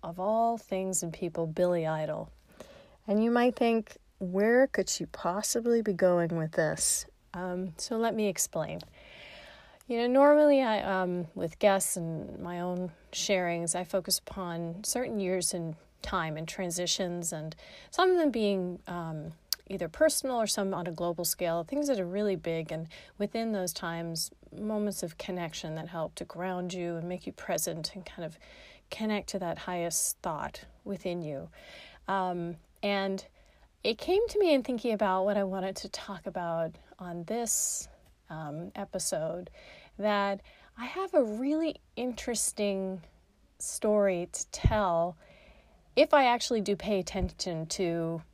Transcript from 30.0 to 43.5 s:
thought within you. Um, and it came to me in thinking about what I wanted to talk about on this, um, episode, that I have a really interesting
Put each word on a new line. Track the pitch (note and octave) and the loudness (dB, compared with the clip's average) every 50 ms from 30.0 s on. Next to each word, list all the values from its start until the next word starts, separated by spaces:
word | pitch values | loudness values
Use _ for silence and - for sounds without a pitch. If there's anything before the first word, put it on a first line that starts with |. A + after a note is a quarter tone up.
| - - - _ | -2 -2 -4 _
thought | - F3+ D#3+ D3 - - - - - - - - _ | -6 -6 -4 -4 -6 -8 -8 -12 -18 -18 -20 -16 _
within | G3+ G3+ F3+ - F#3 F3 F3 | -8 -8 -6 -4 -4 -4 -4
you. | E3+ D3+ C#3+ C3+ E3 E3 - - - - - - - - - - - | -4 -6 -6 -8 -8 -10 -16 -20 -20 -20 -20 -20 -20 -20 -20 -14 -4
Um, | - F#3+ G3 F#3 F#3 F3 F3 E3+ E3+ E3+ D#3+ - _ _ _ | -2 0 0 0 0 -2 -2 -4 -6 -8 -10 -14 _ _ _
and | - G3+ G3+ G3 G3 G3 F#3+ G3 - - _ _ - _ _ _ - _ _ _ | -2 0 0 2 0 0 -2 -4 -6 -12 _ _ -20 _ _ _ -20 _ _ _
it | _ G#3 A3+ | _ -2 -2
came | - - - F#4 G4+ A#4 A4+ | -2 0 2 2 2 2 2
to | - G#4 | 2 2
me | G#4 E4+ | 4 6
in | D4+ C4+ | 6 4
thinking | A#3 - B3+ A3+ - B3 | 4 0 -4 -2 0 -2
about | A3 G3+ A3 G3 F#3 F#3+ F#3+ | 0 2 2 2 2 2 2
what | G3+ G3+ F#3+ | 2 2 2
I | G3 | 0
wanted | F#3+ F#3 F#3+ F3+ F#3+ G3 | 0 -2 -4 -4 -4 -6
to | - - F#3 | -6 -12 -12
talk | - - - - G3+ F3 - | -12 -12 -10 -10 -12 -10 -10
about | G3+ F3 F#3 F3 E3+ E3 E3 E3 D#3+ E3 - - - - - | -8 -6 -4 -4 -2 0 0 -2 -2 -4 -10 -20 -20 -18 -14
on | F#3 F3+ E3+ F3 E3+ | -12 -10 -8 -10 -6
this, | D#3+ G#3+ A#3+ A#3 A3 - - - - - - - - - - _ _ _ _ _ _ | -6 -4 -4 -2 -2 -2 -2 -2 -2 -4 -6 -8 -12 -18 -20 _ _ _ _ _ _
um, | D#3+ D#3 D#3+ D3 D3 D#3 F3 G3 - | -10 -10 -8 -8 -8 -8 -10 -10 -8
episode, | - G3+ F#3+ - F#3 - - - D#3+ D#3 D#3+ E3+ F3+ F3+ - - - - - - - - - _ - | -10 -10 -6 -6 -4 -4 -2 -2 -2 -2 -4 -4 -6 -10 -12 -18 -20 -20 -20 -20 -20 -20 -20 _ -2
that | G3+ G#3+ G#3 G3+ G3+ G3+ - - - - - - - - _ | 0 2 2 2 2 0 -2 -4 -8 -20 -20 -20 -20 -20 _
I | A#3 A#3+ | -12 -10
have | B3+ - F4+ G4 F#4+ F#4 | -8 -4 -4 -4 2 4
a | D#4+ B3+ | 4 4
really | A3 G#3 A3 B3+ C#4 D4+ D#4 E4 D#4+ - - _ _ _ | 4 0 -2 0 0 0 2 0 -2 -4 -6 _ _ _
interesting | - A#3+ B3+ A#3 - - - A#3+ G#3+ - - - - G#3 G3+ G3 F#3+ F#3+ F#3+ F#3+ F#3 D#3+ - _ - _ _ _ _ _ _ | -6 -4 -4 -4 -6 -4 -4 -2 -2 -2 -2 -2 0 0 0 0 0 -2 -4 -6 -8 -12 -18 _ -20 _ _ _ _ _ _